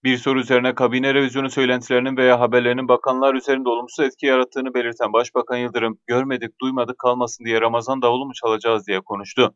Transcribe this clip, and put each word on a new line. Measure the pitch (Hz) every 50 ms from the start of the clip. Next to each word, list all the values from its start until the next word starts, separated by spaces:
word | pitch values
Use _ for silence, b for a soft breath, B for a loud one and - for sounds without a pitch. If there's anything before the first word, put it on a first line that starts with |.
| -
Bir | 131 127
soru | 120 - 139 135 131
üzerine | 123 120 135 123 123 127 123
kabine | - 131 120 120 127 131 139 135
revizyonu | 139 139 131 120 135 135 135
söylentilerinin | 131 143 131 123 127 123 123 - 131 123 123 135 135
veya | 127 127 127 123 120
haberlerinin | 123 117 117 123 120 120 123 127 131 123
bakanlar | 123 120 - 135 127 127 135 135 135
üzerinde | 131 123 139 135 131 131 123
olumsuz | 120 117 120 120 - - 151
etki | 131 - _ -
yarattığını | 139 131 127 127 127 - 135 131 131 123
belirten | 123 120 120 117 - 120 104
Başbakan | 107 113 123 - _ 127 117 - 127
Yıldırım, | 123 123 120 104 117 110 113 110 _ _
"Görmedik, | - 120 123 135 139 131 123 113 113 _ _
duymadık | 127 131 131 131 120 113 127 _
kalmasın | - 123 123 123 123 117 - - 117
diye | 113 113 110
Ramazan | 110 113 117 117 113 123 135 131
davulu | 123 120 120 127 139
mu | 139 123
çalacağız?" | - - 113 110 107 107 117 113 107 98
diye | 104 98 95
konuştu. | 95 _ 104 98 101 - - - 123 - _